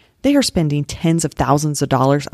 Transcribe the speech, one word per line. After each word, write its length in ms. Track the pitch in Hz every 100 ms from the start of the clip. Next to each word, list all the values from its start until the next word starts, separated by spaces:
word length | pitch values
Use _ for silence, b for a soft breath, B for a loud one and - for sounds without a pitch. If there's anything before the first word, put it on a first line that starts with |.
| b b
they 160 | 269 285
are 60 |
spending 420 | 254 - 156 147
tens 400 | 143 - 165 165
of 80 | 156
thousands 480 | - 127 143 151 143
of 80 | 139
dollars 400 | 135 131 143 139